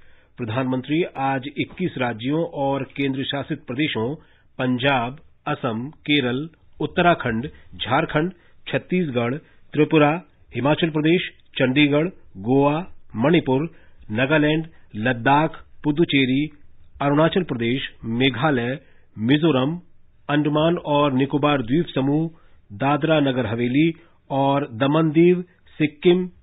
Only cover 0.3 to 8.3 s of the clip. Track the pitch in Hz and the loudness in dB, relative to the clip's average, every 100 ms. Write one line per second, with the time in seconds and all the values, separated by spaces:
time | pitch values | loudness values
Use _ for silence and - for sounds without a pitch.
0.3 | - 120 113 131 127 127 156 - 143 135 | -10 -6 -4 -2 -4 -2 -2 -2 -4 -4
1.3 | 135 135 127 - - 180 - 123 110 120 | -4 -6 -8 -8 -6 -6 -4 -6 -4 -4
2.3 | 156 170 - 139 139 131 - 139 131 147 | -4 -4 -4 -2 -2 -6 -4 -4 -4 -6
3.3 | 143 131 151 - 127 151 117 113 151 - | -6 -6 -10 -8 -4 -4 -2 -4 -6 -14
4.3 | _ _ - 127 123 139 135 120 139 - | _ _ -6 -2 0 0 0 -2 -8 -20
5.3 | _ - 147 - 113 131 - - 147 123 | _ -8 -6 -4 -6 -8 -8 0 0 2
6.3 | 123 160 - - - 151 - 175 165 123 | -2 -6 -12 -18 -8 -4 2 2 2 0
7.3 | 113 123 - - 90 - 131 147 151 175 | -4 -6 -12 -20 -12 -2 -2 0 0 -2